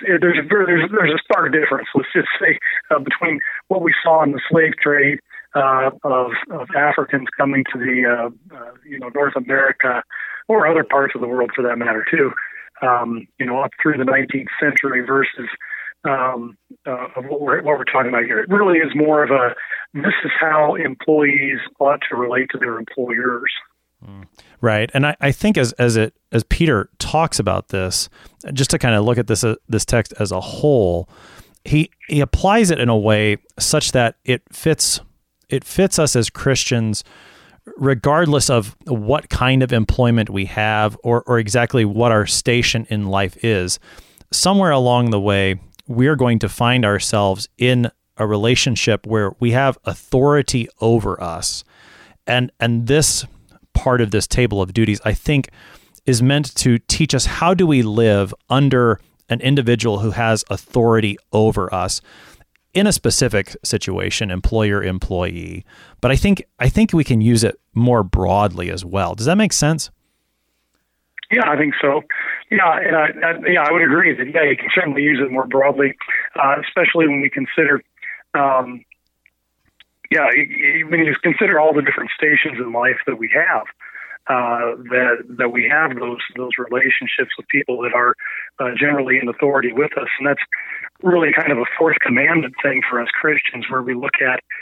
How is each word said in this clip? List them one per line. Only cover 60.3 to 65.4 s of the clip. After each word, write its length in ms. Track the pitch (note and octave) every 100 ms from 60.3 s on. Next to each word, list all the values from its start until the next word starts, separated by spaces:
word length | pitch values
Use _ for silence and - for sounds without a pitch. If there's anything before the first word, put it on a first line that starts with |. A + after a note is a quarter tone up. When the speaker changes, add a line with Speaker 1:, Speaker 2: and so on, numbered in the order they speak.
| A2 -
Speaker 2:
authority 680 | F#2+ - B2 A#2 A2+ G#2+ G2+ _
over 420 | G#2+ A2 G#2 F2+
us. 280 | F#2 F#2 - - - - - _ _ _
In 140 | F#3 G#3
a 40 |
specific 640 | - A#2+ - B2+ G#2 - -
situation, 680 | - G#2+ - F#2 F#2 - G#2
employer, 520 | F2+ - A2+ G#2+ G2+
employee, 800 | F#2+ F#2 - F#2 F2+ F2